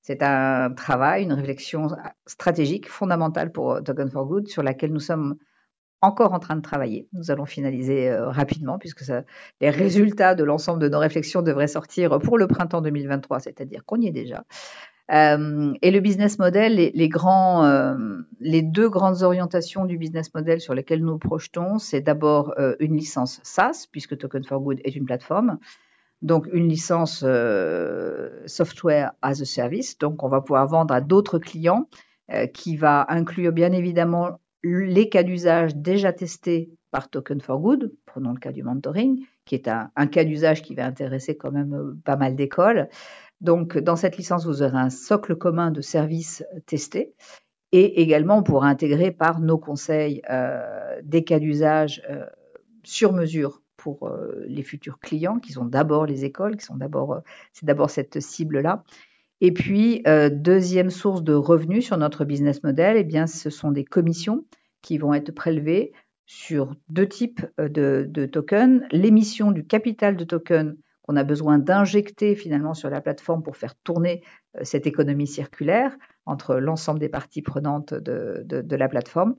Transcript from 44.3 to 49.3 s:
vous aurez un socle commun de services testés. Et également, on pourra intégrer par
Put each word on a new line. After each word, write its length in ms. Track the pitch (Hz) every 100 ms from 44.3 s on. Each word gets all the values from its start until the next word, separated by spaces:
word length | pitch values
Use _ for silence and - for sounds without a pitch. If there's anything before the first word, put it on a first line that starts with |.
| 175 165
vous 180 | 139
aurez 140 | 139 131
un 120 | 127
socle 480 | 127 - 208 208 170
commun 340 | 180 165 170
de 80 | 151
services 640 | 147 160 151 165 160 - - 175 -
testés. 480 | 151 - 190 262 _ - - _ _ _
Et 300 | 180 196 180
également, 380 | 160 151 160 214
on 40 |
pourra 240 | 180 139 139
intégrer 440 | 139 151 147 185
par 280 | 170 165